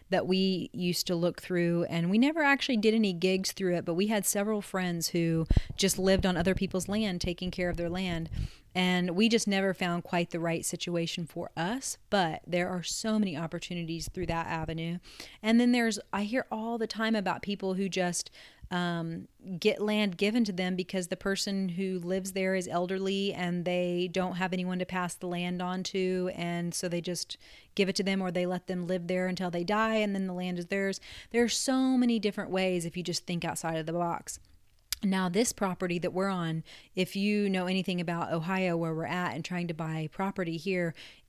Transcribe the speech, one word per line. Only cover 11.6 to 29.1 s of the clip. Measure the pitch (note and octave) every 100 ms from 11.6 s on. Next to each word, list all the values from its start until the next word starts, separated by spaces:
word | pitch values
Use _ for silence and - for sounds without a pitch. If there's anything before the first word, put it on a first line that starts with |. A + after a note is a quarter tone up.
| F3 C4 - - -
but | G3+ E3 - -
there | F3 F3+
are | F3+
so | - - A3+ G#3+
many | G3 D3
opportunities | E3 E3+ - F3 E3 E3 -
through | F#3+ E3+
that | E3 -
avenue. | D#3+ D#3+ E3 E3 F3 - - - -
And | G#3+ A#3
then | B3
there's, | A#3+ A3+ G#3+ -
I | G3
hear | G#3 B3+ -
all | A3 A3+ A#3
the | A3
time | G#3 A3 A3
about | F#3 -
people | G3+ G3+ F#3+
who | F#3 F#3+
just, | F#3 F3+ E3+ - - - - -
um, | F3 F3 E3+ E3 E3+ - _ F#3+ F3+
get | G#3 -
land | G#3 G#3+ G3+ E3+
given | G3+ A#3+
to | G#3
them | F3+ F#3 F#3
because | F3+ F#3+ F3
the | F#3
person | G3 G3 G3+ G3 F#3+
who | F3 F#3+ F#3
lives | E3+ F#3+ F#3+
there | F#3+ F#3+
is | F#3+ F3+
elderly | F3 F3+ F#3+ F#3+ G3 G3
and | F3 F3 F3
they | F3 F3+ F3+ F3 F3+
don't | F#3 F#3 F3
have | F#3
anyone | F3+ F3+ F#3
to | F3+
pass | F#3 F3
the | - F3+
land | F3 F3+ F3+
on | F3+ F#3
to, | F3+ G3 F#3 F#3 F3+
and | - E3+ E3+ E3+
so | - F3+
they | E3+
just | E3+ E3+ - - - - -
give | - F#3+
it | F#3+
to |
them, | F#3+ G3
or | F#3
they | F3 F3+
let | F3+ -
them | F3+ F3
live | F#3
there | E3+